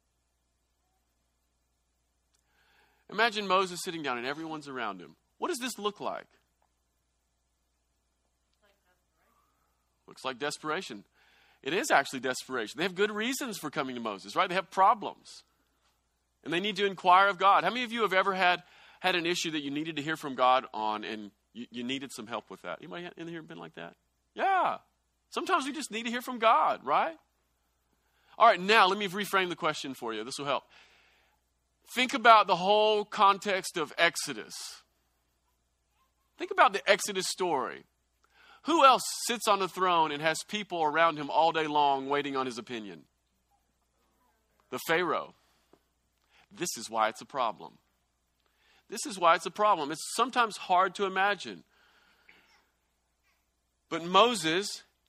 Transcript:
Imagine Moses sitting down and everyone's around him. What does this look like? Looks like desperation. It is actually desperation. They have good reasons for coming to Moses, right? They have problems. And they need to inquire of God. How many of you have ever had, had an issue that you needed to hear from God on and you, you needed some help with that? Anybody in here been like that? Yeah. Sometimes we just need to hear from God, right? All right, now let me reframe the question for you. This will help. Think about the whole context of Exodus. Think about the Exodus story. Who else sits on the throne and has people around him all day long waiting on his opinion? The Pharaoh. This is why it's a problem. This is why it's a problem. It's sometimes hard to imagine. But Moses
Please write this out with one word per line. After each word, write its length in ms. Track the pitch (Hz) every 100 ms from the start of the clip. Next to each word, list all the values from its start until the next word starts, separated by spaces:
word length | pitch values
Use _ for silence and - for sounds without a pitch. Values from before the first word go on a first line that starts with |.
| _ _ _ _ _ _ _ _ _ _ _ _ _ _ _ _ _ _ _ _ _ _ _ _ _ _ _ _ _ _ -
Imagine 360 | 196 233 208 196
Moses 340 | 190 185 175
sitting 180 | 190 165
down 160 | 143 120
and 80 | 127
everyone's 420 | 147 160 156 143
around 320 | 131 110 95
him. 160 | 78 _ _ -
What 120 | 330
does 100 | 269
this 180 | 247 208
look 220 | 208 202
like? 260 | 117 92 - _ _ _ _ _ _ _ _ _ _ _ _ _ _ _ _ _ _ _ _ _ _ _ 202 190 185 180 _ _ _ _ _ _ _ _ _ _ -
Looks 180 | - 131
like 140 | 120
desperation. 640 | 147 - 156 165 180 104 - _ _ _ _ _
It 140 | 139 185
is 160 | 294
actually 300 | 143 139 135
desperation. 580 | 131 127 - 131 104 127
They 40 |
have 120 | 190 180
good 160 | 208
reasons 480 | 208 233 262 262 165
for 100 | 147
coming 240 | 156 135
to 80 | 123
Moses, 340 | 113 98 98 151
right? 140 | 185
They 60 | 180
have 160 | 180
problems. 720 | 190 196 233 135 - - - _ _ _ _ _ _ _ _ _ _
And 80 | 135
they 80 | 170
need 180 | 208 190
to 80 | 202
inquire 400 | 180 185 180 196
of 100 | 180
God. 260 | 196 175
How 60 | 170
many 140 | 240
of 80 | 240
you 100 | 233
have 120 | 196
ever 200 | 190 196
had, 300 | 190 180 170 - - - -
had 140 | 185 180
an 120 | 165
issue 240 | 175 170
that 100 | 156
you 80 | 139
needed 280 | 143 160 151
to 40 |
hear 160 | 147 156
from 160 | 147
God 320 | 127 127 131 117
on 300 | 110 107 104
and 260 | 98 110 101 _ _
you, 140 | 107 120
you 140 | 120
needed 280 | 123 135 135
some 140 | - 110
help 240 | 110 -
with 140 | 95
that? 160 | 87 82
Anybody 260 | 160 175 175 -
in 100 | 165
here 160 | 170
been 160 | 160 170
like 160 | 165 170
that? 180 | 170 - _ _ _
Yeah. 440 | - 359 381 180 - _ _ _ _ _
Sometimes 360 | - 349 349 269
we 80 |
just 180 | 294 -
need 140 | 214 233
to 60 |
hear 120 | 240
from 160 | 262 247
God, 440 | 220 262 160 120
right? 340 | 127 165 277 320 _ _ _ _ _ _ _ _ _ _ _ -
All 80 | 233
right, 140 | 175
now 280 | 190 220 190
let 100 | 202
me 100 | 196
reframe 400 | 196 190 196 180
the 80 | 165
question 380 | 160 147 143
for 200 | 131 117
you. 120 | 110 117
This 120 | -
will 80 | 143
help. 200 | 123 - - _ _ _ _ _ _ _ _ _ _ -
Think 200 | 240 254
about 340 | 269 233 220 190
the 100 | 175
whole 480 | 190 214 214 214 208
context 720 | - 196 196 208 190 - 175
of 160 | 147 -
Exodus. 560 | 170 - - 110 71 - - - _ _ _ _ _ _ _ _ _ _ _ _ _ _ _ -
Think 140 | 359
about 220 | 381 262
the 80 | 190 -
Exodus 420 | 208 - 190 -
story. 560 | - 180 139 101 67 - _ _ _ _ _ - -
Who 200 | - 330
else 200 | 269 220 - - -
sits 220 | 240 220
on 120 | 196
the 100 | 180
throne 420 | 185 185 170 156
and 100 | 143
has 180 | 160 156 -
people 340 | 208 202 175
around 320 | 151 156 165 151
him 140 | 143
all 240 | 131 165
day 120 | 160 156
long 440 | 147 143 135 135
waiting 260 | 143 143 135
on 100 | 131
his 120 | 113
opinion? 460 | 110 117 101 80 _ _ _ _ _ _ _ _ _ _ _ _ _ _ _ _ -
The 100 | 127 -
Pharaoh. 480 | 165 170 104 71 _ _ _ _ _ _ _ _ _ _ _ _
This 240 | 101 180 120
is 120 | 107
why 180 | 110 110
it's 140 | -
a 40 | 120
problem. 520 | 139 117 - 78 _ _ _ _ _ _ _ _ _ _ _ -
This 160 | 214 294
is 120 | 190
why 180 | 170 170
it's 100 | 190
a 60 |
problem. 400 | - 214 180 143
It's 220 | 156 - -
sometimes 420 | 247 247 226 -
hard 360 | - 180 190 180
to 100 | 196
imagine. 580 | 190 202 196 120 85 _ _ _ _ _ _ _ _ _ _ _ _ _ _ _ _ _ _ _ _ _ _ -
But 160 | 165
Moses 800 | 170 190 233 220 156 175 202 - - _